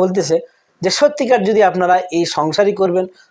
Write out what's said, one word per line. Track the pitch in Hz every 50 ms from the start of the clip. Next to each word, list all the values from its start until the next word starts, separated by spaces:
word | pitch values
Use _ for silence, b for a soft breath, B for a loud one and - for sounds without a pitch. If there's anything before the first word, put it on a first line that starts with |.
| 180
বলতেছে | 190 185 196 165 143 160 - - B B B B B _ _ -
যে | 190 190 -
সত্যিকার | 285 294 294 - 285 226 254 233 196 196
যদি | 220 214 208 185
আপনারা | 165 185 180 175 180 180 - - -
এই | 170 170 165 -
সংসারই | - 151 156 156 - 208 196 202 196
করবেন, | 196 185 175 185 185 185 b b b b